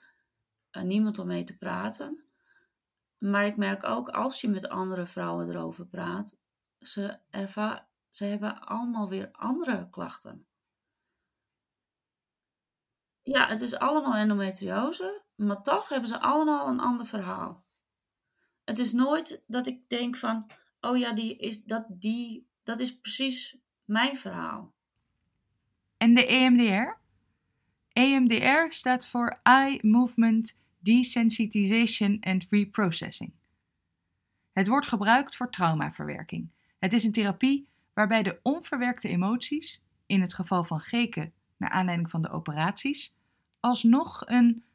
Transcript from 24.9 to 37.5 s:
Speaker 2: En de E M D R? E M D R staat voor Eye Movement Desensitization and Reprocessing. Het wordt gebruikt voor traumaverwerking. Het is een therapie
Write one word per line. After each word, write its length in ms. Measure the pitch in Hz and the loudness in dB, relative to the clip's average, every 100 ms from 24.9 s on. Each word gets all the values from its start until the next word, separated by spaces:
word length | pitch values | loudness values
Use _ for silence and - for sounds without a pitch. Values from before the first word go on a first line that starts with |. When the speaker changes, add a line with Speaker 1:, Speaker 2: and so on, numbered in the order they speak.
| _ _ _ _ _ _ _ _ _ _ - | _ _ _ _ _ _ _ _ _ _ 2
Speaker 2:
En 180 | 233 | 6
de 180 | 240 - | 8 8
E 160 | 254 254 | 6 6
M 80 | 247 | 6
D 40 | |
R? 400 | 226 190 277 453 _ _ _ _ _ _ _ _ _ | 6 2 -2 -8 _ _ _ _ _ _ _ _ _
E 260 | - 262 269 | 4 6 6
M 100 | 247 | 4
D 40 | |
R 400 | 233 254 294 330 | 4 4 4 2
staat 340 | - 254 254 - | -2 0 0 -2
voor 340 | 240 240 - | -2 -2 2
Eye 360 | - 254 269 277 | 6 6 6 2
Movement 760 | 214 226 247 - 226 220 226 - _ _ | 4 6 4 2 4 2 0 -10 _ _
Desensitization 1400 | 175 240 247 240 226 226 220 214 196 226 226 - 202 208 | 4 4 4 2 2 2 0 2 4 4 2 2 2 0
and 260 | - 185 - | 0 -2 2
Reprocessing. 840 | 208 202 - 190 165 - - 165 - _ _ _ _ _ _ _ _ _ _ _ | 2 2 0 0 0 -6 -8 -10 -16 _ _ _ _ _ _ _ _ _ _ _
Het 140 | - 196 | 0 2
wordt 200 | 277 285 | 2 0
gebruikt 500 | 208 202 247 277 - | 0 4 4 2 -6
voor 140 | 240 | -8
traumaverwerking. 1000 | - 170 156 160 - 147 147 160 170 165 _ _ - | 0 2 2 -2 -6 -8 -8 -8 -10 -10 _ _ -6
Het 140 | 185 | 0
is 120 | 226 | 2
een 80 | 226 | 2
therapie 560 | 214 202 190 262 | 0 0 2 2